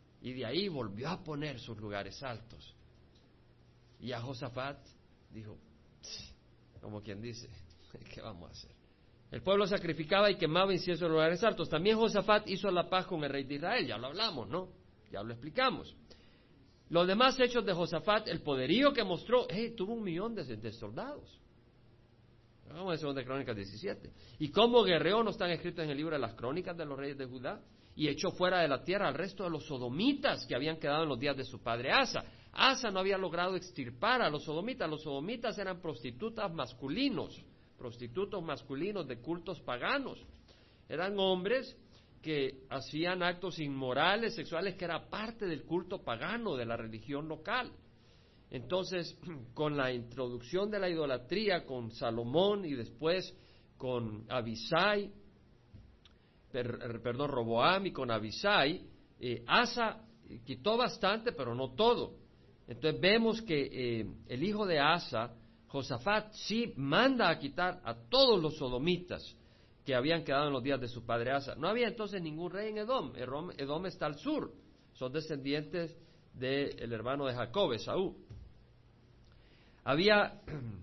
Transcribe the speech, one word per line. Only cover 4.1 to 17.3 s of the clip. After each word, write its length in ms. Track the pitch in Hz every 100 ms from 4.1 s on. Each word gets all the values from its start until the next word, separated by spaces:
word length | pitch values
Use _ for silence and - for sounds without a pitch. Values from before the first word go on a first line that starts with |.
a 100 | 117
Josafat 580 | 123 127 135 127 139 143 - - - - -
dijo, 260 | 107 107 - - - - -
"Pss", 340 | - - - - - - - -
como 200 | 104 104
quien 200 | 110 98
dice, 280 | 117 113 - 82 - - -
<laughs> 200 | - 113
"¿qué 100 | -
vamos 260 | 113 90 78
a 40 |
hacer?". 200 | - - - - _ - - -
El 120 | 131
pueblo 260 | 180 202 196
sacrificaba 640 | 196 170 156 151 196 208
y 40 | 196
quemaba 360 | 160 170 196
incienso 340 | 185 - - 170
en 60 |
lugares 320 | 156 160 175
altos. 240 | 220 214 156
También 280 | 156 196 220
Josafat 520 | 226 208 214 208 202
hizo 240 | 190 202
la 160 | 180 170
paz 180 | 185 175
con 160 | 170
el 80 | 143
rey 140 | 135
de 100 | 135
Israel, 320 | 143 175 240 127
ya 120 | 107
lo 100 | 127
hablamos, 400 | 165 220 143 98
¿no? 380 | 170 185 - - - -
Ya 120 | 95
lo 100 | 110
explicamos. 640 | 117 104 - 262 165 - - - - - - - - - - -
Los 180 | 165 180
demás 320 | 202 262